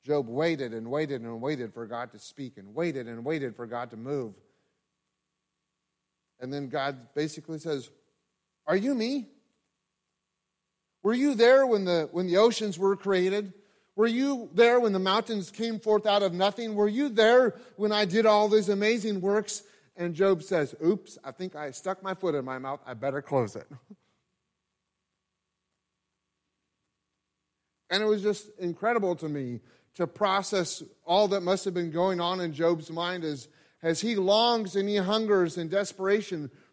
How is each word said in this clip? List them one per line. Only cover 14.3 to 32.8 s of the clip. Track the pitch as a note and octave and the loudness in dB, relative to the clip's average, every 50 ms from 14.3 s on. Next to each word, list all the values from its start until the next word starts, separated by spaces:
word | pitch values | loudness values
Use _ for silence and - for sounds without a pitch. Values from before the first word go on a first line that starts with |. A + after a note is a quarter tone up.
| C#4 A#3+ A3+ - - | -2 -4 -6 -4 4
there | F#3+ A#3 A#3 A#3+ B3 | 6 6 6 6 4
when | A#3+ A3 | 4 2
the | G3 F#3 | 0 0
mountains | F#3+ F#3+ G3 A3+ A3+ A#3 A3+ G3+ F3 - | 2 2 2 2 0 -2 -6 -6 -6 -8
came | - - A3+ A3+ A3 G#3 | -6 -6 -4 -4 -4 -4
forth | - A3 G#3+ G#3 G#3 | 0 2 2 2 4
out | G#3+ G3+ G#3 G3+ | 2 2 4 2
of | F#3 E3+ | 0 0
nothing? | F3+ F#3+ G3+ G3+ - A#3 A3+ G#3+ | 2 0 0 0 -2 -8 -4 0
Were | G#3 G#3 G#3+ | 2 2 2
you | G#3 B3 D4 | 2 0 -2
there | C#4+ A3 A3 A3 A3+ B3 B3+ C4 A3 - - - - _ | 0 4 4 6 8 8 8 6 4 0 -4 -20 -20 _
when | - G#3 G#3 G#3+ | -4 -2 0 2
I | G#3 G#3 | 0 0
did | F3+ F3 A3 A3 | 2 2 4 6
all | A3 G#3+ G#3 G#3+ G#3 | 6 6 6 6 6
these | G#3 G#3+ G3 | 4 4 4
amazing | F#3+ G3+ G3 G#3 G#3+ A#3 A#3 G3 A3 G3+ F#3+ | 2 0 2 2 2 2 0 0 -2 -4 -2
works?" | F3 G3 G3+ G#3+ G#3 - - - - _ _ _ _ _ _ | 0 0 0 0 -2 -4 -10 -10 -12 _ _ _ _ _ _
And | - F3 F3 E3 | -8 -6 -6 0
Job | D3 G3 G3 F#3+ D#3+ D3 | 2 4 4 4 2 0
says, | - F#3 E3 D3 C3+ - - D#3+ | -2 -2 -2 -2 -2 -6 0 0
"Oops, | E3+ G#3 G3 - - - - - | 0 0 0 -4 -16 -20 -16 -16
I | C3+ | -16
think | C3 - F#3 F#3 - | -12 -10 -12 -12 -10
I | D3 D3+ C#3 | -10 -12 -12
stuck | B2+ - - F#3 F#3+ F#3+ F#3+ | -12 -8 -6 -6 -6 -6 -6
my | F#3+ F#3+ | -8 -6
foot | F3+ F#3+ F3 D3 | -2 -2 -2 -2
in | C#3+ B2+ | -2 -4
my | C3 C3 B2+ | -6 -8 -8
mouth. | C3 C3+ C#3 - _ | -8 -8 -10 -10 _
I | B2+ B2 | -14 -12
better | A2 B2+ C#3 C3+ C#3+ | -6 -6 -4 -4 -4
close | C#3 - D3 C3+ A#2 G2+ - | -6 -2 -2 0 0 -2 -6
it." | F2 - _ | -14 -16 _
<laughs> | D3 B2+ _ _ G#3 _ _ _ _ _ _ _ _ _ _ _ _ _ _ _ _ _ _ _ _ _ _ _ _ _ _ _ _ _ _ _ _ _ _ _ _ _ _ _ _ _ _ _ _ _ _ _ _ _ _ _ _ _ _ _ _ _ _ _ _ _ _ _ _ _ _ _ _ _ _ _ _ _ _ _ _ _ _ _ | -20 -20 _ _ -20 _ _ _ _ _ _ _ _ _ _ _ _ _ _ _ _ _ _ _ _ _ _ _ _ _ _ _ _ _ _ _ _ _ _ _ _ _ _ _ _ _ _ _ _ _ _ _ _ _ _ _ _ _ _ _ _ _ _ _ _ _ _ _ _ _ _ _ _ _ _ _ _ _ _ _ _ _ _ _
And | F3+ G3+ | -2 0
it | G#3+ | 2
was | G#3+ G#3+ G#3 F#3+ | 0 0 2 0
just | G#3 G3+ G#3 - - - | -2 -2 -4 -8 -18 -14
incredible | - F#3 F3 E3 - G3 A3+ A#3+ A#3 G3 F#3 F3 | -8 -8 -8 -6 -2 -2 -2 0 0 -2 -2 -4
to | D#3 E3 D#3 | -4 -6 -8
me | D3 C#3+ C3 B2 A#2+ A2 _ _ _ _ _ _ _ | -6 -6 -6 -8 -10 -10 _ _ _ _ _ _ _
to | - F3 | -6 -6
process | E3 - - G#3+ G3 F#3+ G3 F#3 - G#3 F#3+ E3+ - - - D#3+ - _ _ _ | -6 -2 -2 0 2 2 0 -2 -2 -2 -2 -2 -2 -6 -12 -14 -18 _ _ _
all | E3 F3 G3+ G#3+ F#3+ | 2 4 4 4 4
that | G3 G3 | 2 -2
must | F3 F3 G3 F#3+ - | 0 0 -2 0 -2
have | G3+ F3 | -4 -4
been | F3+ F3 E3 | -4 -4 -4
going | D3+ E3+ F3+ F#3+ F#3 F3 | -2 0 0 0 0 0
on | E3+ F3 F#3 F#3 | -2 -2 -2 -2
in | F3+ E3 D3 | -4 -6 -4
Job's | C3+ E3 E3 F3 D#3+ | 0 2 2 2 0